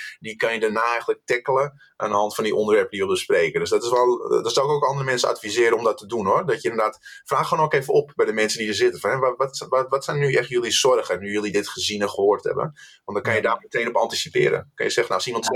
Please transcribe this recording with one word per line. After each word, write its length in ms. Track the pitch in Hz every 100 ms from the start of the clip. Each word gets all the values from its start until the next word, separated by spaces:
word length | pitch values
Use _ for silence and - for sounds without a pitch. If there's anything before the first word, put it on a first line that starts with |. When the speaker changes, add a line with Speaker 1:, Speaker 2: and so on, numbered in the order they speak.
| - -
Speaker 1:
Die 160 | 110 110
kan 180 | 117
je 60 | 113
daarna 240 | 110 107
eigenlijk 360 | 117 117 113 110 -
tackelen 560 | 123 - 131 143 139 - -
aan 140 | 107
de 60 | 104
hand 200 | 104 -
van 80 |
die 120 | 107 101
onderwerpen 360 | 104 107 95
die 100 | 98
we 60 | 95
bespreken. 520 | 92 - 95 82 82
Dus 100 | 85
dat 140 | -
is 60 | -
wel, 400 | 123 123 120 - 120
dat 100 | 113
zou 120 | 139 143
ik 40 |
ook 100 | 147 135
andere 200 | 139 135
mensen 240 | 123 123
adviseren 480 | 113 107 113 117 113
om 60 |
dat 140 | 113 -
te 80 | 101
doen, 180 | 117 98
hoor. 200 | 135 170
Dat 160 | 113
je 80 | 110
inderdaad, 300 | 110 107 - - - -
vraag 220 | 139 151
gewoon 160 | 170
ook 100 | 156
even 200 | 147 135
op 180 | 147 143 -
bij 100 | 107
de 80 |
mensen 260 | 107 107 113
die 80 | 107
er 60 | 101
zitten. 240 | 123 85
Van, 100 | 101
hè, 80 | 131
wat, 200 | 127 -
wat, 280 | 135 - 147
wat, 200 | 131 131
wat 140 | 139
zijn 160 | 151 147
nu 140 | 143
echt 140 | 127 120
jullie 220 | 123 117
zorgen, 480 | - 131 120 - 90
nu 120 | 101
jullie 200 | 104 104
dit 160 | 101 101
gezien 320 | - - 104
en 80 | 101
gehoord 340 | - 101 98
hebben? 200 | - 90 156 - - - -
Want 120 | 101
dan 40 |
kan 120 | 120 110
je 60 |
Speaker 2:
Ja. 80 | 113
Speaker 1:
daar 100 | 117
meteen 260 | - 120 117
op 80 | 104
anticiperen. 760 | 113 - - 123 - - - -
Kan 100 | 110
je 60 |
zeggen, 120 | -
nou, 100 | 113
als 120 | 95 127
iemand 180 | 117
Speaker 3:
Ja. 60 | 120